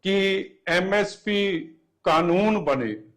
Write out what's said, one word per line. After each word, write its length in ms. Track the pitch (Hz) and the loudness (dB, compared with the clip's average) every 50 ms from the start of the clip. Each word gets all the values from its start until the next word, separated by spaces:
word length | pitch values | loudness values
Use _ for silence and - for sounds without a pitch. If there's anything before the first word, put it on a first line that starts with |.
ਕਿ 480 | _ 190 196 196 196 196 190 196 - - - _ _ | _ 0 0 0 2 0 0 -2 -4 -10 -16 _ _
ਐਮ 280 | 170 165 180 185 190 196 | -2 0 0 0 2 0
ਐਸ 220 | 208 202 208 - | 0 0 -2 -6
ਪੀ 520 | - _ 214 208 202 202 196 180 160 - - - _ _ _ _ _ _ | -8 _ -2 0 0 0 0 -2 -4 -8 -10 -18 _ _ _ _ _ _
ਕਾਨੂੰਨ 540 | 185 156 160 175 170 170 185 208 214 214 208 | 2 2 2 2 2 2 2 2 2 0 0
ਬਣੇ 360 | 165 143 135 131 120 110 107 107 - - _ | 0 0 -2 0 -2 -6 -6 -10 -12 -20 _